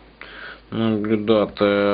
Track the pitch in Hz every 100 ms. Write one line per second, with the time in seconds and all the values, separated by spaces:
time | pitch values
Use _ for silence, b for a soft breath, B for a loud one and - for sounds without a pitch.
0 | B - B B B B - 110 113 107
1 | 107 110 104 110 101 - 101 101 101